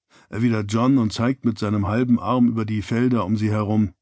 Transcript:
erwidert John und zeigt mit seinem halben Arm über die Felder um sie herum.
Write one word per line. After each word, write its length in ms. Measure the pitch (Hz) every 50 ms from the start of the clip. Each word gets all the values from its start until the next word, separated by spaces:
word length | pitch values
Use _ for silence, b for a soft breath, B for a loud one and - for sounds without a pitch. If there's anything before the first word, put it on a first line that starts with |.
| _ b b b b b
erwidert 420 | - 104 120 120 113 107 104 104
John 260 | 104 113 120 131 139
und 160 | 131 113 104 -
zeigt 320 | - 113 123 135 - -
mit 120 | 120 110
seinem 300 | - 110 104 107 104 101
halben 320 | 92 107 120 127 123 120 -
Arm 300 | 87 104 123 127 120 117
über 160 | 113 113 110
die 160 | 104 110 104
Felder 440 | 95 - 120 117 123 131 127 113 95
um 120 | 92 110
sie 120 | 104 107 107
herum. 440 | 107 107 107 98 107 107 107 87 - _